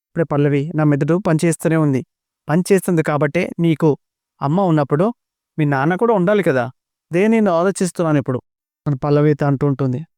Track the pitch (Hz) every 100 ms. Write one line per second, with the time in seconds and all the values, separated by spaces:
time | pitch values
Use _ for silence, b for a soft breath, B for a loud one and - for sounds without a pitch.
0 | _ - 156 147 143 143 151 151 151 143
1 | 151 175 190 160 170 156 170 160 151 131
2 | - _ _ _ - 160 175 196 - 165
3 | 156 147 147 165 - - 170 156 160 135
4 | _ _ _ _ 139 175 190 156 139 147
5 | 208 - _ _ _ - 147 139 147 180
6 | 233 214 175 208 175 131 123 _ _ _
7 | _ 165 214 226 208 165 185 185 185 -
8 | 165 147 135 123 _ _ _ _ - 135
9 | 147 147 151 147 143 139 143 131 135 123
10 | 165